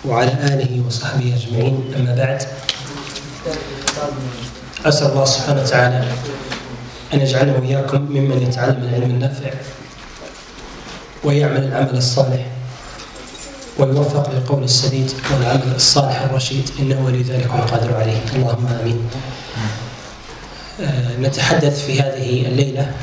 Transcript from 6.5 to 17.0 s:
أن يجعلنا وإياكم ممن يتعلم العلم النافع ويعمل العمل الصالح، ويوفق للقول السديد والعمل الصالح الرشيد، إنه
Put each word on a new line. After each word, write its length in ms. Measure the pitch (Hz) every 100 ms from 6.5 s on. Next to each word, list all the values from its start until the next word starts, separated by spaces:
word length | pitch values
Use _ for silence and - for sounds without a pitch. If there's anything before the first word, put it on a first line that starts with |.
| - - - - - -
أن 60 | 139
يجعلنا 380 | 135 131 143 131
وإياكم 420 | 127 139 135 139
ممن 420 | 143 139 139 127
يتعلم 460 | 123 123 127 135 123
العلم 220 | 123 127
النافع 400 | 127 131 - 131 - - - - - - - - - - - - - - - - -
ويعمل 400 | 151 143 143 131
العمل 320 | 135 127 135 127
الصالح، 500 | - 135 127 123 - - - - - - - - - - - - - -
ويوفق 520 | 135 139 147 143 -
للقول 340 | 131 127 139
السديد 480 | 127 - 139 131 131 - -
والعمل 420 | 139 123 135 127 127
الصالح 460 | - 143 135 123
الرشيد، 480 | 135 131 - 139 131 135
إنه 240 | 135 135